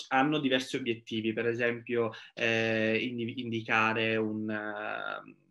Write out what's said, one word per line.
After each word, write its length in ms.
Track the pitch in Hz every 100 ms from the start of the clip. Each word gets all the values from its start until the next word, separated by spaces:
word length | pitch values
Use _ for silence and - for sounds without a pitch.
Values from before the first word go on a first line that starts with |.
| -
hanno 320 | 131 147 151
diversi 360 | 139 127 131 139
obiettivi, 580 | 123 110 - 113 110
per 120 | 110 117
esempio, 640 | 117 120 120 117 120 113 110 -
eh, 640 | - 117 113 113 110 110 110
indi-, 420 | 127 120 113 117
indicare 720 | 120 113 113 113 110 113 113 110
un, 340 | 110 107 110
eh, 840 | 107 107 104 107 107 104 101 104 101 95